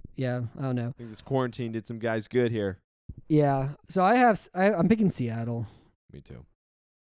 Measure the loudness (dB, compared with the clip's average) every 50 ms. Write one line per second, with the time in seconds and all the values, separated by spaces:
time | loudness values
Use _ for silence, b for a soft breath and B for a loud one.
0 | -20 -14 -8 -6 -4 -4 -4 -4 -6 -8 -8 -6 -4 -4 -2 -2 -4 -6 -8 -10
1 | -14 -14 -14 -14 -6 -2 0 0 0 -2 -4 -6 -6 -6 -6 -6 -8 -8 -8 -4
2 | -2 -2 -2 -2 -4 0 2 2 2 4 2 0 -2 -2 -4 -6 _ _ _ _
3 | _ -18 -18 -16 -2 2 2 4 4 4 2 0 -2 -4 -8 -10 _ -6 0 2
4 | 4 4 6 6 6 4 4 2 -4 -6 -2 2 2 2 4 4 4 4 4 4
5 | 4 2 2 0 -2 -4 -4 -4 -4 -4 -4 -4 -6 b b b b b b _
6 | _ -20 -20 -20 -18 -18 -18 -18 -20 _ _ _ _ _ _ _ _ _ _ _
7 | _